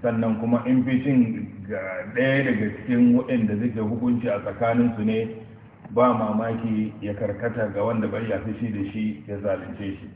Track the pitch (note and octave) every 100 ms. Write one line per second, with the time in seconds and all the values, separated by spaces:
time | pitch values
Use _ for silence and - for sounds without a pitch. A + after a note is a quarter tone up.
0 | A#2+ A2+ A2+ A2 A#2 A#2+ A#2+ C3 C3 B2+
1 | C#3+ C3 A2 - G2 G2+ F#2+ - - -
2 | G2+ A2+ C3+ C3+ C3 G#2+ G#2 - - A#2+
3 | A#2+ B2 - B2+ G#2 G#2 A#2+ A2 G#2 A2+
4 | B2 A#2+ A#2 G2+ G#2 F#2+ A#2 A#2+ A#2+ G#2
5 | G#2+ A2 A2+ - - - - - - G#2+
6 | B2 A2+ G#2+ G#2+ A2+ A2+ A2+ G#2+ G#2+ -
7 | G2+ G2+ G#2 G2+ A#2 A2+ G#2 G2+ G#2+ A2+
8 | G2+ G#2+ A#2 G2 A2 G#2 A#2 G2+ G2 G#2+
9 | G#2+ - - G2+ G2+ F#2 F2+ E2+ G2 -
10 | -